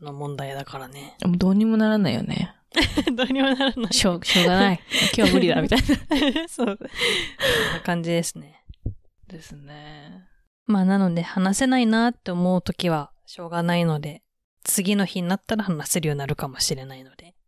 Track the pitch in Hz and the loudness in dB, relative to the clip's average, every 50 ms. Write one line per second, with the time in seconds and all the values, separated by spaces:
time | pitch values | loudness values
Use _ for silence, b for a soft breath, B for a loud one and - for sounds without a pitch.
0 | 160 147 143 143 147 143 143 135 139 135 139 139 139 - - - 131 - 139 143 | -14 -12 -10 -8 -8 -8 -8 -8 -8 -8 -8 -10 -10 -12 -12 -14 -14 -14 -16 -18
1 | - - - - - 185 175 175 185 185 190 208 220 226 220 220 220 214 214 214 | -18 -18 -8 -2 0 2 2 4 4 4 4 4 4 4 4 4 4 4 4 4
2 | 196 143 110 - - - - - - - - _ _ _ - 339 - - - 311 | 2 2 2 0 -2 -4 -4 -4 -4 -6 -8 _ _ _ -2 0 0 0 0 0
3 | - 330 247 226 254 - 262 269 269 269 262 262 277 269 - 254 226 220 - - | 0 0 0 0 0 0 0 0 2 2 2 2 0 0 -2 -2 -4 -2 0 2
4 | - 196 175 170 - - - 185 175 180 180 190 202 196 180 165 - - - - | 2 2 0 0 -2 0 2 4 4 4 4 4 4 4 2 0 -4 -4 -2 0
5 | - 185 - - 214 185 185 185 185 170 151 - 151 - - - - - 285 - | 0 0 2 2 2 4 4 4 4 4 2 2 2 2 2 2 4 4 2 0
6 | - - 311 269 302 277 226 311 330 339 - - 240 220 196 - - - B B | 0 -2 0 0 2 0 0 -2 -4 -6 -6 -4 -4 -4 -4 -6 -10 -12 B B
7 | 494 480 415 370 349 B B B 554 523 494 466 440 B 170 165 B - 175 170 | -2 -2 -2 -2 -4 B B B 0 0 2 2 0 B -4 -6 B -2 -2 -2
8 | 165 170 170 170 165 - - 165 151 147 - _ _ - - _ - - - - | -2 -2 -2 -2 -2 -4 -6 -12 -14 -20 -20 _ _ -20 -16 _ -10 -10 -10 -10
9 | _ _ _ _ _ - 185 160 - - - 143 143 143 147 147 151 151 151 147 | _ _ _ _ _ -20 -20 -18 -18 -18 -20 -20 -20 -20 -20 -18 -18 -18 -20 -20
10 | 143 151 180 185 185 _ _ _ _ _ _ _ _ - 208 190 185 185 196 196 | -20 -20 -20 -20 -20 _ _ _ _ _ _ _ _ 0 2 4 4 4 4 4
11 | 190 180 170 170 165 - - 190 185 190 196 - 269 262 262 254 240 220 220 226 | 2 2 2 0 -4 -2 -2 0 0 0 2 2 2 2 4 4 4 4 4 4
12 | 233 240 240 _ - - 175 175 180 180 185 180 - - 175 - - 170 165 151 | 2 2 0 _ -6 -6 -2 0 2 2 2 2 0 -2 -4 -2 0 0 0 0
13 | 143 - - _ _ - - - 175 165 175 170 170 175 175 175 170 165 156 147 | -2 -6 -14 _ _ -20 -18 -16 -12 -6 -4 -2 0 2 2 2 2 2 0 0
14 | 147 151 143 - _ _ _ _ _ _ _ _ - - - - 185 190 208 202 | -4 -6 -12 -14 _ _ _ _ _ _ _ _ -6 -4 -2 0 0 2 2 2
15 | 196 175 - 185 175 175 190 - _ - 226 214 208 - 170 147 143 - - - | 0 -2 -2 -4 -2 -2 -2 -2 _ -2 -2 -2 0 -2 -2 -4 -4 -4 -4 -2
16 | 151 156 147 143 139 135 151 - 156 139 127 - - - 156 135 131 135 135 131 | -2 -2 -2 -2 -4 -4 -4 -4 -6 -8 -6 -4 -4 -4 -4 -6 -8 -12 -16 -18
17 | 131 131 _ - - - - _ _ | -20 -20 _ -20 -20 -20 -20 _ _